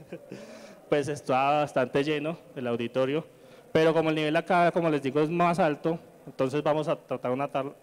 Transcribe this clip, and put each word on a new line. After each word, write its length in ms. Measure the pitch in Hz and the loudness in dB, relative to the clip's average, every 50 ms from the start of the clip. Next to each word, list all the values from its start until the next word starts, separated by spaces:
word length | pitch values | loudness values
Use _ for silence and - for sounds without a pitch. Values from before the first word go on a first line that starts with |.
| - - - - - - - - - - - - - - - - - - | -12 -16 -16 -16 -16 -16 -18 -18 -16 -18 -20 -20 -20 -20 -20 -20 -4 -2
Pues 180 | 156 147 139 151 | 0 0 0 -2
está 440 | 147 - - - 131 127 135 139 | -6 -8 -4 -2 0 2 2 2
bastante 520 | 147 147 147 139 - 139 127 120 - 143 143 | 2 2 0 0 0 -2 -2 2 2 0 0
lleno 320 | 151 151 147 143 156 170 - - - - | 2 -2 -2 -4 -6 -8 -8 -14 -16 -12
el 100 | 143 123 | -8 -4
auditorio, 580 | 120 120 117 120 117 - 131 131 131 139 160 156 - - - - - - - - - | -4 -2 -2 -4 -2 -2 0 0 0 -2 -4 -6 -8 -16 -20 -20 -20 -20 -20 -20 -2
pero 220 | - 160 160 165 151 | 2 4 4 4 4
como 160 | 165 160 160 | 4 2 2
el 60 | 156 | 0
nivel 200 | 156 156 151 151 | 0 0 0 0
acá, 360 | 165 170 - 190 175 175 170 | -2 0 2 4 4 4 4
como 180 | - 185 170 165 | 2 2 0 0
les 140 | 151 143 139 | 0 0 -2
digo, 180 | 135 123 151 | 0 0 0
es 80 | 156 151 | 0 0
más 300 | 170 170 175 170 170 175 | 2 2 2 2 2 2
alto, 400 | 185 156 147 - - 165 170 170 - - - - - | 2 2 0 0 -2 -4 -4 -4 -8 -16 -20 -20 -20
entonces 380 | 147 - - 135 131 131 147 151 | -20 -4 -2 -2 0 0 0 0
vamos 240 | 156 147 156 151 170 | 0 0 0 0 -2
a 80 | 151 | -4
tratar 360 | - - - 131 123 - 123 | -4 -4 -8 -8 -6 -4 -4
una 160 | 127 131 143 143 | -2 -2 -4 -4
tar-, 280 | - 143 135 143 - - | -4 -4 -4 -6 -8 -12